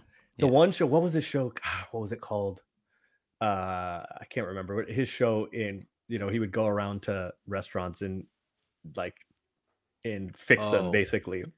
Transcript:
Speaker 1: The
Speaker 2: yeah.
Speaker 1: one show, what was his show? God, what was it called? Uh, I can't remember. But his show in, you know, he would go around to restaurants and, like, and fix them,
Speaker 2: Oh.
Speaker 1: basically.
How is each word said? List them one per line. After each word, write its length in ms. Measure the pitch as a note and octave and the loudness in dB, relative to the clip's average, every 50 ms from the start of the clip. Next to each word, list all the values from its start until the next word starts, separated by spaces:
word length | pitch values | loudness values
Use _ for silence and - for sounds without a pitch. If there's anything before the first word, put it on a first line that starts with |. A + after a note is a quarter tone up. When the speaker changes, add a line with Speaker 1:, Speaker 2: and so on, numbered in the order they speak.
| - _ _ _ _ _ _ - | -16 _ _ _ _ _ _ 2
Speaker 1:
The 80 | C#3+ | 4
Speaker 2:
yeah. 60 | C#3 | 6
Speaker 1:
one 200 | B2 C#3+ E3 G3 | 8 8 8 8
show, 140 | F3+ - E3+ | 6 4 2
what 160 | C3 C3+ E3 | 4 6 4
was 120 | E3+ F3+ D#3 | 4 4 2
his 120 | D#3+ - | 0 0
show? 240 | - - C#3 C3 A#2+ | 0 0 0 -2 -2
God, 380 | - - - - - F2+ F#2 - | -4 -6 -6 -6 -6 -6 -8 -8
what 120 | - A2+ | -6 -6
was 100 | G#2+ G2 | -6 -6
it 100 | A#2+ A#2+ | -6 -8
called? 400 | - - G#2+ G#2 G2+ G2 F#2+ - _ _ _ _ _ _ _ _ _ _ _ _ _ _ _ _ | -6 -4 -2 -2 -2 -2 -4 -6 _ _ _ _ _ _ _ _ _ _ _ _ _ _ _ _
Uh, 640 | A2+ G#2+ G2+ F#2+ F#2 F#2 F#2 F2+ F2+ F2+ F2 E2+ - - - - | 0 0 0 0 -2 -2 -4 -4 -4 -4 -6 -8 -10 -12 -14 -16
I 40 | - - | -16 -8
can't 160 | - B2+ G#2+ | -6 -6 -4
remember. 380 | F2+ F#2+ G2 F#2 F2+ G2+ G#2+ G#2+ | -4 -6 -6 -6 -4 -4 -4 -4
But 100 | - G#2 | -2 -2
his 140 | A2+ C3 A2 | -2 -2 -2
show 380 | - - B2 A#2 A2 A2 G#2+ - | 2 2 2 4 4 2 0 -2
in, 360 | - A#2 A2 G2+ G2 F#2+ - - _ _ _ - | -4 -4 -4 -4 -4 -6 -10 -16 _ _ _ -6
you 100 | A#2 G#2 | -6 -4
know, 100 | G2+ G2 | -2 -2
he 100 | G#2 A#2 | 0 0
would 140 | A2 F#2+ F#2 | -2 0 0
go 120 | A2+ A2 | 0 2
around 360 | G#2+ G2+ G#2 G2+ G2+ G2+ G2 - | 2 2 0 0 -2 -4 -4 -4
to 300 | - G2+ F#2+ F2+ F2 - - _ G2 | -4 -2 -2 -4 -6 -8 -12 _ -6
restaurants 540 | G2 F#2+ F#2 - - F#2+ F2+ F2+ E2+ - | -6 -6 -6 -4 -4 -4 -4 -4 -4 -6
and, 240 | G2+ G2 F#2+ F#2+ - - _ _ _ _ _ _ _ _ _ _ _ D#2 - | -6 -4 -4 -6 -8 -12 _ _ _ _ _ _ _ _ _ _ _ -12 -8
like, 180 | G2 F2+ F2+ - _ - _ _ _ _ _ _ _ _ _ _ _ _ _ _ _ - | -6 -6 -6 -8 _ -20 _ _ _ _ _ _ _ _ _ _ _ _ _ _ _ -6
and 280 | A#2 G#2+ G2 G2 F2+ E2 - | -6 -4 -4 -6 -8 -10 -12
fix 260 | - - B2+ G#2+ G#2+ G#2 | 4 4 4 4 6 2
them, 180 | G#2+ G2+ F#2 | 2 2 2
Speaker 2:
Oh. 60 | F2+ | 2
Speaker 1:
basically. 520 | F2 G#2 F#2+ - - G#2 - F#2 F#2 F#2 F2+ - - | 2 2 2 2 0 -2 -2 -4 -6 -6 -8 -10 -14